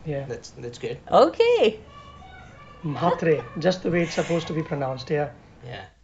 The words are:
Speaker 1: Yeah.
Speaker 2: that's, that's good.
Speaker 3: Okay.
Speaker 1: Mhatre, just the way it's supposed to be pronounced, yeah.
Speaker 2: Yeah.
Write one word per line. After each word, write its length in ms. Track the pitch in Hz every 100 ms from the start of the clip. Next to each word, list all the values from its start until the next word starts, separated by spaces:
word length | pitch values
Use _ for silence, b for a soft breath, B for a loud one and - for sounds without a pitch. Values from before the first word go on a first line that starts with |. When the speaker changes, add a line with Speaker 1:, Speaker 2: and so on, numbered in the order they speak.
Speaker 1:
Yeah. 220 | 156 143 131
Speaker 2:
that's, 240 | 117 - -
that's 220 | 123 120
good. 180 | 117 135 -
Speaker 3:
Okay. 680 | 180 285 330 466 480 233 220 - - - - - - - - - -
Speaker 1:
Mhatre, 600 | 160 131 - - 170 147 - 190
just 240 | 156 185
the 80 | -
way 100 | 170
it's 140 | 165 -
supposed 320 | 165 170 160
to 60 |
be 100 | 160
pronounced, 480 | 156 143 135 127 -
yeah. 180 | 147 143 - - -
Speaker 2:
Yeah. 220 | 127 104 95 _